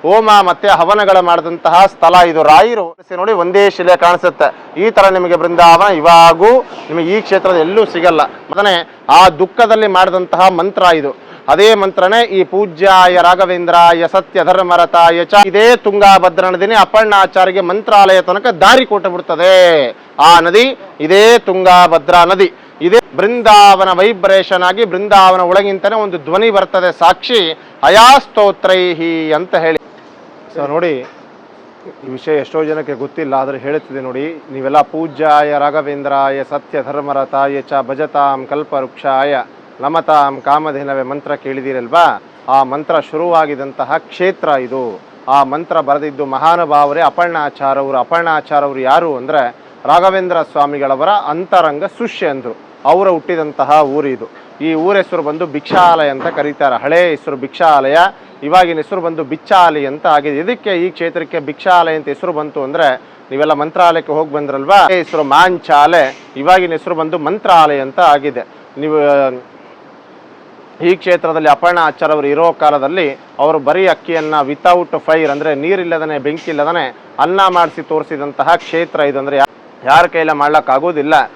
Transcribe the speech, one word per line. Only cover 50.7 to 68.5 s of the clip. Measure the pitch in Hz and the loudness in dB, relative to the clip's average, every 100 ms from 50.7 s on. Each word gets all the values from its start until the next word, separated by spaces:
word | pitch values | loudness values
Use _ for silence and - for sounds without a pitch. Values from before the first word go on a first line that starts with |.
| 143 135 135 160 | -2 -4 -2 -2
ಅಂತರಂಗ | 208 143 156 185 185 160 143 | -2 -4 -8 -2 0 0 -4
ಶಿಷ್ಯಂದ್ರು. | 190 - 233 - 175 135 120 - - - | -10 -8 -10 -6 -6 -6 -12 -16 -20 -6
ಅವರು | 135 170 190 | 0 2 2
ಹುಟ್ಟಿದಂತಹ | 170 147 170 151 139 135 151 | -2 -4 -6 -6 -6 0 2
ಊರು | 143 143 143 | 2 -2 -4
ಇದು. | 123 113 - - - | -6 -12 -18 -20 -8
ಈ | 151 | -6
ಊರ | 160 170 202 | -2 0 -2
ಹೆಸರು | 180 175 | -2 -6
ಬಂದು | 147 156 170 | -6 -8 -8
ಭಿಕ್ಷಾಲಯ | 143 - 190 175 165 147 | -8 -4 2 2 2 -2
ಅಂತ | 135 165 | -4 -8
ಕರೀತಾರೆ. | 160 147 139 139 120 | -6 -8 -2 -2 -2
ಹಳೆ | 131 170 180 | -2 0 0
ಹೆಸರು | 147 - 139 | -2 -8 -10
ಭಿಕ್ಷಾಲಯ, | 139 - 170 143 135 156 190 - - - | -12 -2 2 2 2 2 0 -2 -20 -14
ಇವಾಗಿನ | 143 180 180 160 | 0 2 2 -2
ಹೆಸರು | 147 196 | -6 -8
ಬಂದು | 170 160 | -8 -8
ಬಿಚ್ಚಾಲಿ | 139 170 - 196 170 151 139 | -10 -10 -2 2 2 0 -6
ಅಂತ | 147 180 | -4 -2
ಆಗಿದೆ. | 151 147 143 | 0 -2 -6
ಇದಕ್ಕೆ | 180 240 214 180 180 | -6 -8 -6 -4 -6
ಈ | |
ಕ್ಷೇತ್ರಕ್ಕೆ | - 170 175 156 170 | -6 -8 -8 -8 -10
ಭಿಕ್ಷಾಲಯ | 147 143 196 175 165 156 | -10 -8 0 2 2 -4
ಅಂತ | 147 | -8
ಹೆಸರು | 139 180 | -8 -8
ಬಂತು | 151 151 151 | -8 -8 -8
ಅಂದ್ರೆ | 135 160 151 127 - - - | -8 -2 -2 -2 -10 -20 -12
ನೀವೆಲ್ಲ | 135 151 | -4 -2
ಮಂತ್ರಾಲಯಕ್ಕೆ | 147 151 185 175 165 151 | -2 -4 0 0 0 -4
ಹೋಗಿ | 151 156 | -6 -4
ಬಂದ್ರಲ್ವಾ? | 147 143 135 139 196 | -8 -8 -8 2 2
ಹಳೆ | 165 | 4
ಹೆಸರು | 185 156 160 | 0 -2 -4
ಮಾಂಚಾಲೆ, | 143 143 185 175 - 147 147 170 135 - - 131 | 0 2 2 0 0 2 4 2 0 -4 -18 -6
ಇವಾಗಿನ | 147 185 175 | 2 2 2
ಹೆಸರು | 160 190 | -6 -6
ಬಂದು | 165 160 170 | -6 -6 -6
ಮಂತ್ರಾಲಯ | 147 202 - 170 151 143 | -6 -6 2 4 4 0
ಅಂತ | 135 131 | -4 0
ಆಗಿದೆ. | 175 147 143 123 - | 2 2 -2 -8 -12